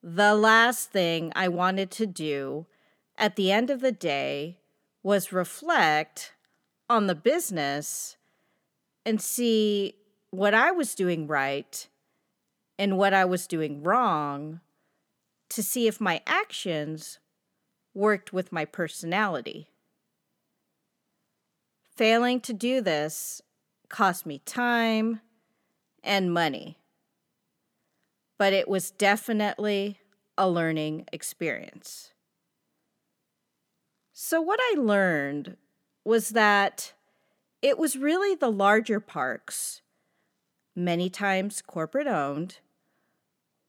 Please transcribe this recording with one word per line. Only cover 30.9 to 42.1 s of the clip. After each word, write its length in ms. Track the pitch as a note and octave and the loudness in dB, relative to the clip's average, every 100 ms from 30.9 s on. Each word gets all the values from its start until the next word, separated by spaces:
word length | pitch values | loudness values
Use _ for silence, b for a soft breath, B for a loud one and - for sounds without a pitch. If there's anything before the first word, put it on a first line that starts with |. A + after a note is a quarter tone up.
| D#3 - | -6 -10
experience. 1000 | E3 - - E3 B2 - - - - - _ _ _ _ _ _ _ _ _ _ _ _ _ _ _ _ _ _ _ _ | -12 -12 -8 -6 -6 -10 -20 -20 -20 -20 _ _ _ _ _ _ _ _ _ _ _ _ _ _ _ _ _ _ _ _
So 260 | - - E4 | -16 -2 -2
what 200 | D#4+ A4 | 0 0
I 140 | B4 G4 | 0 0
learned 800 | A#3 G3+ F#3 D#3 C#3 D3 C#3+ F#3 _ _ _ _ - | 2 2 2 0 -2 -6 -10 -16 _ _ _ _ 0
was 240 | A3+ A3 | 0 2
that 640 | A3 G#3+ G3+ G3 - - _ _ _ _ _ _ _ | 2 4 4 2 -2 -16 _ _ _ _ _ _ _
it 160 | C#4 C4+ | 0 2
was 160 | D#4 C4+ | 0 0
really 400 | C#4 E4+ G4+ F4+ | 0 0 0 0
the 160 | C4 | 0
larger 480 | G3+ G3 G#3+ A3+ G#3 | 2 4 4 2 -4
parks, 840 | - D#3+ B2+ A#2 - - - - _ _ _ _ _ _ _ _ _ - | -4 -6 -4 -4 -10 -10 -10 -12 _ _ _ _ _ _ _ _ _ -6
many 340 | F3 E3+ F3+ | -2 0 -2
times 540 | F#3 G3+ F#3+ G3 - - | -2 0 0 -2 -8 -12
corporate 400 | - D#3+ C4+ | -8 -4 -4
owned, 540 | D4 | -2